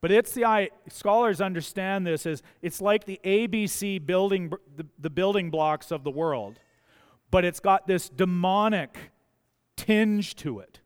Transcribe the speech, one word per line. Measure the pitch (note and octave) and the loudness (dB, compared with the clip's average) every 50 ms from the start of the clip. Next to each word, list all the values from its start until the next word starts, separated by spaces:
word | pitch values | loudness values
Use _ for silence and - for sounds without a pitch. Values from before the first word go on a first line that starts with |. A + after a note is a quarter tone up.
But | - E3+ F#3+ | 2 4 4
it's | A3 A3+ - - | 4 4 2 0
the, | B3+ A#3 | 0 2
I, | A3+ A3 G#3+ G3 F3+ - _ _ - | 2 4 2 0 -2 -6 _ _ -20
scholars | - - - G3+ G3+ A3+ A#3+ A#3 G3+ D3+ | -20 -6 0 2 4 4 4 4 2 0
understand | G3 F#3+ F#3 E3+ D3+ - - G3+ F#3 F#3+ G3 G3 F#3 | -2 -4 -4 -6 -8 -8 -8 -6 -4 -2 -2 -2 -2
this | F3 E3 D3 - | -2 -2 -2 -2
as, | E3+ D#3+ C#3 - - _ _ - | -4 -6 -6 -10 -18 _ _ -10
it's | F3 D#3+ - | -10 -8 -4
like | G3 G3+ G#3 G#3+ - | 0 2 2 2 0
the | - F#3+ F3+ _ | -4 -12 -8 _
A | F#3+ G3 G#3 A#3 A3+ | 0 2 2 2 0
B | F#3 A3 G#3 | 0 -2 -2
C | F#3 - - - G3+ G3 F#3+ | -2 -4 -4 -4 -4 -4 -4
building, | D3+ C#3 F3+ F#3 F#3+ G3+ G3 G3 F3+ E3 D3+ - _ _ C#3+ | -4 0 0 2 2 2 0 0 -2 -4 -8 -10 _ _ -16
the, | C#3 E3 D3+ _ | -16 -16 -16 _
the | _ D3 D#3+ | _ -10 -6
building | D3 D3+ F#3 G3 G3+ G3+ F#3 E3+ | -2 0 0 2 2 0 -2 -2
blocks | D#3 D#3+ D#3 D#3 D3+ D3+ - - | -2 0 2 2 0 -2 -4 -6
of | E3+ D3+ C3+ | -8 -6 -6
the | D3 C3 | -6 -4
world, | C#3+ E3 E3 D3 B2 G#2+ G2 A2 _ _ _ _ _ _ _ _ _ _ _ _ _ _ _ | -2 -2 -2 -2 -4 -6 -8 -14 _ _ _ _ _ _ _ _ _ _ _ _ _ _ _
but | - F#3 F3+ | 2 4 4
it's | F3 E3+ - | 4 0 0
got | - G#3 F#3+ F#3+ - - | 2 4 4 4 4 2
this | F#3+ F3+ - - | 0 0 0 -6
demonic | - C3 F#3+ F#3 F3+ F3 F3 F#3 F#3+ G3+ G#3 A3 G#3+ F#3+ D3+ C3 _ - - - _ _ _ _ _ _ _ _ _ _ _ _ _ | -2 0 0 2 2 0 2 2 2 4 2 2 2 0 -2 -6 _ -18 -20 -20 _ _ _ _ _ _ _ _ _ _ _ _ _
tinge | - - - G#3+ G#3+ A3 G#3+ G#3 G#3 G3+ - - | -12 0 2 4 4 4 2 2 0 -2 -4 -8
to | - - D#3 B2 G2+ | -10 -8 -8 -8 -8
it. | F#2+ - _ - _ | -12 -18 _ -20 _